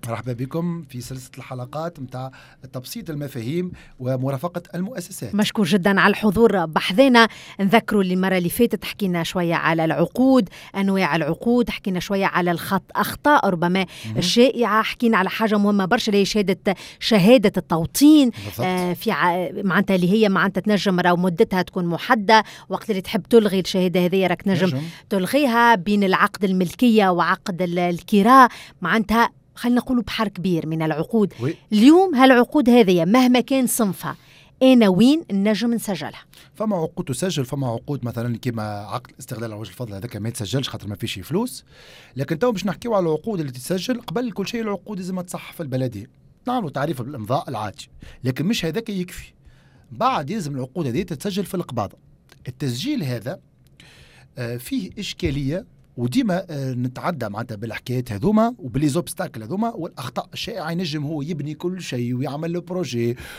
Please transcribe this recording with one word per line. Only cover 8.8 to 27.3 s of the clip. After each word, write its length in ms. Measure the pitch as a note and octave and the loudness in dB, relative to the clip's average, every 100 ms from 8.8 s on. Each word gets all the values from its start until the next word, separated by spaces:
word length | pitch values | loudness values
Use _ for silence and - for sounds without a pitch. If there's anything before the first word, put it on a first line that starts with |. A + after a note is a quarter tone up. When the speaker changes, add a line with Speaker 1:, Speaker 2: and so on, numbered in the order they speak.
| - | -8
Speaker 2:
حكينا 380 | - F#3+ F3 | -6 -2 -2
شوية 320 | E3 F#3 E3+ D#3+ | -2 -2 0 0
على 400 | D3+ E3 D#3+ C#3+ | 0 2 0 0
العقود، 540 | E3+ - C4 C4 F3 - - G3 | 0 2 4 4 2 -6 -10 -4
أنواع 400 | G3 F#3+ E3 D#3+ | 0 0 0 0
العقود، 540 | D3+ D#3+ A#3 B3 A3+ | -2 -2 0 0 0
حكينا 300 | - G3 F3+ | -4 -6 -4
شوية 260 | - G3 F#3 | -4 -2 0
على 260 | F3+ F3 | 0 0
الخط-، 400 | E3+ - F#3+ - - | -2 -2 -4 -2 -4
أخطاء 540 | G3+ - D4 D4 G3+ | -4 -2 2 4 2
ربما 360 | F3 F3 F#3+ - - A2+ | 0 0 0 -4 -8 -8
Speaker 1:
مهم. 120 | A2 | -4
Speaker 2:
الشائعة، 640 | F3+ A#3 C4 A#3 G#3+ G#3+ | 0 4 4 4 0 0
حكينا 340 | - - A#3 G3+ | 0 0 2 2
على 120 | F#3+ | 2
حاجة 280 | - A3 G#3 | 0 0 2
مهمة 280 | G3+ G3+ F#3 | 4 2 2
برشا 240 | A#3+ A3 | 0 2
اللي 120 | G3+ | 2
هي 40 | F#3 | 2
شهادة، 500 | G#3+ G3 F#3 G#3 F3 - - | 0 0 0 -2 -4 -6 -6
شهادة 520 | - G#3+ G3 C4 F#3+ F#3+ | 2 6 8 8 6 0
التوطين. 720 | - E3 E3 - D4 D4+ B3 | -2 -2 -2 4 8 8 6
Speaker 1:
بالضبط. 300 | - - - | 0 -10 -6
Speaker 2:
آه، 340 | F#3 F#3 F3+ | -4 -2 -2
في 180 | E3+ A3+ | -2 -2
ع-، 400 | D3 F3 F3+ E3+ G#3 | 0 0 0 -4 -4
معناتها 320 | G3 F3+ G3 F#3+ | 0 2 2 2
اللي 160 | F3 | 2
هي 180 | A3 G#3 | 4 4
معناتها 320 | F3+ F#3+ F#3+ | 2 0 0
تنجم 380 | G#3+ G3+ G3+ F3+ | 0 0 2 2
راهو 180 | F3+ F3 | 2 2
مدتها 440 | F#3 E3 - F#3 | 2 2 0 0
تكون 240 | D3+ F#3+ F3 | -2 -4 -4
محددة، 580 | E3 - A#3+ G3 A3 - - - | -2 0 0 4 4 4 -8 -10
وقت 200 | F#3+ - | -8 -6
اللي 120 | F#3+ | -6
تحب 220 | - G#3 | -4 -6
تلغي 360 | - A#3 G3+ F#3+ | 4 4 4 0
الشهادة 460 | F3 F#3+ F3+ F3 F3 | 0 0 2 2 2
هذه 220 | F#3+ F3+ | 2 0
راك 140 | E3+ | 0
تنجم 260 | G3 F3+ F#3 | 0 0 0
Speaker 1:
نجم. 140 | C3+ E3 - - | -2 -6 -12 -6
Speaker 2:
تلغيها. 640 | G3 F3+ C#4 C4+ A#3 A#3 G#3+ | -4 0 2 2 4 6 4
بين 280 | F#3 G#3 | 2 2
العقد 400 | F#3+ E3 G3+ - | 2 4 2 0
الملكية 680 | G3 F#3 F3 - B3 A3 F#3+ | 0 0 0 2 4 6 4
وعقد 520 | E3+ E3 | 2 0